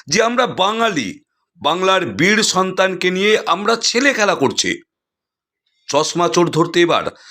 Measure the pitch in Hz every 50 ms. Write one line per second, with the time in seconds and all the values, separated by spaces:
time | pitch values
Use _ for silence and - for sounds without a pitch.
0 | - - - 208 220 233 240 247 254 202 127 - 185 196 220 226 226 226 190 147
1 | 113 92 - - _ _ _ _ _ _ _ _ - 143 165 180 185 190 190 185
2 | 180 117 95 95 160 196 214 214 214 - - 185 185 190 185 190 190 190 185 180
3 | 180 180 185 185 196 214 214 202 - - 165 185 208 214 233 226 - - - 240
4 | 277 285 254 220 208 196 175 - 143 120 - - - 92 87 - - _ _ _
5 | _ _ _ _ _ _ _ _ _ _ _ _ _ _ _ _ _ - - 143
6 | 156 151 - 165 175 170 170 180 175 160 123 151 165 165 - 180 175 165 143 98
7 | 82 - - - - -